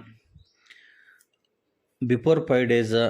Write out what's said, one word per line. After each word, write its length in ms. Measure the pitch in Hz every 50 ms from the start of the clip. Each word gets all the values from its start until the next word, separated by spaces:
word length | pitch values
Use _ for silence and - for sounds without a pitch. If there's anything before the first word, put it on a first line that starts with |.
| - - - _ _ _ _ - _ _ _ _ _ _ - - _ _ _ _ _ _ _ _ _ _ _ _ _ _ _ _ _ _ _ _ _ _ _ _ 131
Before 300 | 120 123 120 - 160 160
five 280 | 156 160 - 131 123 127 117
days, 220 | 120 117 113 107 113 117 117 110